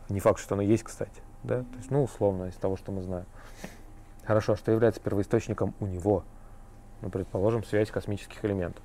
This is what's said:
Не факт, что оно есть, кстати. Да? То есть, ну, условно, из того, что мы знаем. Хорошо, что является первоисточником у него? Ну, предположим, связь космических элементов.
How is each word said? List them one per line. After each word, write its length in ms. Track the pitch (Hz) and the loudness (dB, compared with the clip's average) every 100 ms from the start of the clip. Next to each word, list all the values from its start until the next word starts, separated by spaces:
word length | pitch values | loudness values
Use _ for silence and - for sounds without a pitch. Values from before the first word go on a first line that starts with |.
| - | -6
Не 120 | 98 | 2
факт, 180 | 107 95 | 4 4
что 140 | - | 2
оно 80 | 101 | 0
есть, 200 | 101 110 | 4 4
кстати. 380 | - - - - - - | 2 -8 -10 -10 -18 -10
Да? 180 | 120 120 | -4 -2
То 160 | 123 - | -4 -10
есть, 120 | - | -2
ну, 120 | 139 | 0
условно, 400 | 127 - 101 92 92 | 0 2 2 2 -4
из 60 | |
того, 220 | - 95 95 | -4 -2 -2
что 160 | - | -4
мы 100 | 98 | -6
знаем. 220 | 92 90 90 - - - - - - - - - | -6 -6 -8 -14 -18 -14 -14 -14 -18 -18 -18 -8
Хорошо, 300 | - 107 104 104 | 2 2 4 2
что 140 | - | 4
является 300 | 110 117 - | 6 6 4
первоисточником 760 | - 98 101 117 - 104 98 - | 0 0 2 2 2 0 -2 -2
у 60 | 98 | -4
него? 360 | 90 98 98 - - - - - - - - | 0 4 2 2 -12 -18 -18 -18 -20 -18 -10
Ну, 60 | 107 | -6
предположим, 540 | 95 92 104 101 113 | -4 -4 0 2 2
связь 260 | 98 104 107 | 2 2 2
космических 540 | 98 - 101 - - | 0 -4 -4 -8 -6
элементов. 380 | 107 98 87 - | -2 0 -2 -6